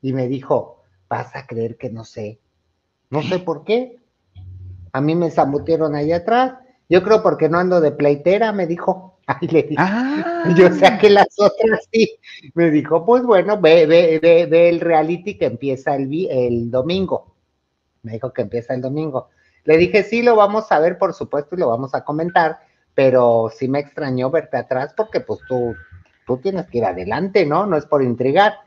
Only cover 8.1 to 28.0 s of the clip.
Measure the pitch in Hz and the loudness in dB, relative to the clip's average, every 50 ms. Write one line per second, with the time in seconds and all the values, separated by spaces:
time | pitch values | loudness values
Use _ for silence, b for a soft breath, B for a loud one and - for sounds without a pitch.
8.1 | 143 143 147 175 190 208 226 220 202 202 180 160 170 175 - - 180 180 - - | 0 2 0 0 2 2 0 -2 -2 -4 -4 -4 -6 -4 -4 -4 -4 -4 -8 -20
9.1 | _ _ _ - 131 - 175 160 160 160 - - 151 135 165 185 202 233 254 262 | _ _ _ -8 -6 -6 -4 0 0 0 0 0 -2 -2 0 0 0 -2 -4 -4
10.1 | 294 302 320 - - - - 175 170 165 185 - - - 190 185 226 196 214 208 | -4 -4 -6 -6 -6 -4 -2 2 4 6 6 6 6 4 4 2 4 6 4 6
11.1 | 202 202 190 - _ - 208 196 202 - 220 226 214 - - _ - 226 220 - | 6 6 4 2 _ 2 2 2 2 2 0 0 0 -2 -4 _ 0 0 0 0
12.1 | - _ B B B B B 139 _ 165 170 165 151 151 127 143 156 170 165 196 | -2 _ B B B B B -10 _ 0 2 2 2 0 0 2 -2 0 2 2
13.1 | 240 254 247 240 214 185 175 196 214 202 175 156 160 175 160 151 165 170 180 165 | 2 2 4 4 2 2 4 2 -2 2 4 6 6 6 6 6 6 4 4 4
14.1 | 160 156 156 170 170 165 175 151 156 165 170 175 170 165 170 170 165 156 151 156 | 2 2 4 4 4 4 4 4 4 4 4 4 2 0 0 0 2 2 0 0
15.1 | 175 175 180 208 196 - 175 131 117 120 - 139 135 131 - 156 143 139 135 131 | -4 -6 -6 -12 -6 -4 -4 -4 -4 -4 -6 -6 -6 -4 -4 -4 -4 -2 -4 -6
16.1 | 143 165 185 - 143 127 123 123 120 117 117 117 117 127 131 160 175 190 190 156 | -4 -6 -6 -4 -2 -2 0 0 -2 -2 -4 -2 -4 -4 -2 -2 -2 -4 -2 -4
17.1 | 131 - - _ _ _ _ _ _ _ _ _ _ _ _ _ _ _ _ 113 | -4 -8 -8 _ _ _ _ _ _ _ _ _ _ _ _ _ _ _ _ -14
18.1 | 110 113 131 127 - - 120 101 - 120 117 - 135 127 127 131 139 151 156 156 | -12 -10 -10 -10 -8 -8 -8 -6 -6 -10 -8 -8 -10 -8 -8 -8 -8 -6 -8 -6
19.1 | 131 127 - _ _ _ _ _ _ _ _ - 156 165 175 175 180 214 190 202 | -8 -10 -10 _ _ _ _ _ _ _ _ 2 4 4 4 2 2 0 0 0
20.1 | 226 233 240 240 233 214 208 202 208 220 214 - 202 151 156 175 185 180 196 185 | -4 0 2 2 4 4 4 2 2 -4 -2 0 0 2 2 0 0 -2 -4 -4
21.1 | 160 - 143 - - 143 147 _ - 180 175 127 113 120 135 131 - 131 123 - | -4 -8 -10 -6 -6 -8 -8 _ -6 -4 -2 -2 -2 -4 -6 -6 -8 -8 -8 -6
22.1 | 147 151 165 175 175 185 170 156 156 b b b b b b b _ - 135 131 | -6 -6 -6 0 2 2 2 2 -2 b b b b b b b _ 2 2 4
23.1 | 127 127 123 120 117 117 113 110 - - 135 127 135 143 147 143 _ - 151 135 | 4 4 4 4 2 2 0 -2 -6 -6 -6 -4 -4 -4 -6 -8 _ -8 -6 -4
24.1 | 127 127 127 131 156 165 147 - - 123 117 _ 131 127 135 147 _ - - 214 | -4 -4 -4 -2 -2 -2 -4 -2 -8 -8 -6 _ -6 -6 -6 -8 _ -6 -6 -4
25.1 | - 175 127 - 107 - - - 131 123 120 117 110 87 85 _ - 87 _ _ | -4 -8 -6 -6 -10 -10 -8 -6 -4 -4 -4 -4 -6 -10 -16 _ -20 -20 _ _
26.1 | _ _ _ - 123 131 - 196 190 180 165 _ - 120 113 98 90 90 92 92 | _ _ _ -6 -6 -4 -4 -6 -6 -6 -10 _ -4 -4 -4 -2 -4 -6 -8 -6
27.1 | 110 139 180 196 190 208 175 143 147 170 202 214 180 151 143 _ - 147 | -6 -6 -6 -2 0 0 0 2 0 -2 0 0 -2 -4 -2 _ -2 0